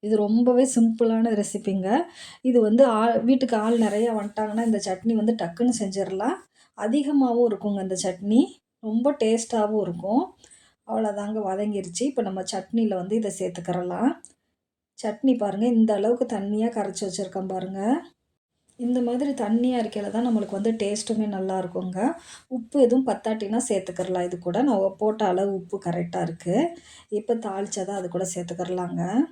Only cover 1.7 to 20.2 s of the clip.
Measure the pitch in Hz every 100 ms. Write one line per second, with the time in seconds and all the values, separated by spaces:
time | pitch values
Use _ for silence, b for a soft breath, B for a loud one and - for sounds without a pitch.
1.7 | 190 185 247 349 B B B 254 240 214
2.7 | 226 269 214 233 226 233 254 254 220 220
3.7 | 233 220 202 233 220 208 214 214 214 233
4.7 | 208 190 190 226 220 214 226 170 - 247
5.7 | 233 202 190 185 190 226 370 - b b
6.7 | - 208 269 277 285 262 233 240 202 208
7.7 | 202 190 185 196 180 202 220 339 - _
8.7 | _ 220 226 254 285 220 226 - 233 208
9.7 | 214 175 175 185 240 370 _ b b b
10.7 | b - 220 214 202 202 214 202 190 208
11.7 | 202 190 175 269 262 202 190 185 190 185
12.7 | 233 220 190 185 220 214 180 180 175 175
13.7 | 175 180 180 240 339 - _ _ _ _
14.7 | _ _ - 220 214 269 240 202 190 233
15.7 | 226 220 202 208 240 240 208 196 208 226
16.7 | 233 190 185 196 180 190 196 190 185 180
17.7 | 190 208 294 - _ _ _ _ _ _
18.7 | _ 240 247 240 247 285 269 208 226 247
19.7 | 247 214 208 202 208